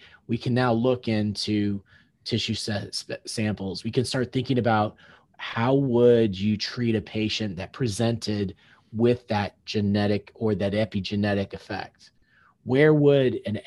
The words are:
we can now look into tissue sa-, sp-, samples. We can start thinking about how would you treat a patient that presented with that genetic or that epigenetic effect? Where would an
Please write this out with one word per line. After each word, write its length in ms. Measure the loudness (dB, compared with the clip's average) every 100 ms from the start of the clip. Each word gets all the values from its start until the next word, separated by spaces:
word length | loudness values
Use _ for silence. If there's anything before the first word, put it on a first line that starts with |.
| -12 -16 -8
we 100 | -6
can 160 | -2
now 180 | 0 2
look 380 | 2 2 0 0
into 760 | -2 -2 -4 -2 -2 -2 -4 -10 _ _ _
tissue 300 | -4 -4 -2
sa-, 360 | -6 -6 -8 -8 -10
sp-, 240 | -10 -12 -10
samples. 580 | -4 -4 -4 -6 -8
We 80 | -6
can 140 | -2 -2
start 260 | -2 -4
thinking 260 | -4 -2 0
about 380 | 2 2 0 -6 -20 -20 _ -16
how 380 | -8 -2 2
would 640 | 2 4 6 8 8 4 0
you 160 | -2 -2
treat 400 | -4 -4 -2 -2
a 60 |
patient 560 | -2 -4 -4 -2 -6 -8
that 160 | -10
presented 800 | -6 -4 0 0 0 -4 -4 -4 -6 _ _ _
with 340 | 0 2 2 0
that 360 | -2 -2 -8 -8
genetic 640 | -2 0 2 2 0 -4
or 220 | -4 -2 0
that 160 | 0
epigenetic 800 | -2 -2 -4 -4 -2 0 0 -4
effect? 580 | -8 -10 -10 -10 _ -20 _ _ _ _ _
Where 300 | -2 4 6
would 480 | 6 6 4 2 -2 -6
an 140 | -6